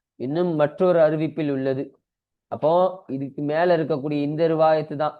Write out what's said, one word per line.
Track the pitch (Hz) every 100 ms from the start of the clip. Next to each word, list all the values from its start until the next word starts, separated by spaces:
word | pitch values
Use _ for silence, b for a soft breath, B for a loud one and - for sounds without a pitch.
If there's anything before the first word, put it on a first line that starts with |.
| _ -
இன்னும் | 123 156 180
மற்றொரு | 156 147 151 185 170
அறிவிப்பில் | 156 156 156 156 151
உள்ளது. | 139 135 135 139 - _ _ _ _ _
அப்போ | 113 147 175 185 185 -
இதுக்கு | 135 139 -
மேல | 147 156 180 170
இருக்கக்கூடிய | 147 156 143 147
இந்த | 143 151 165
ரிவாயத்து | 160 160 156 151 143
தான் | 151 -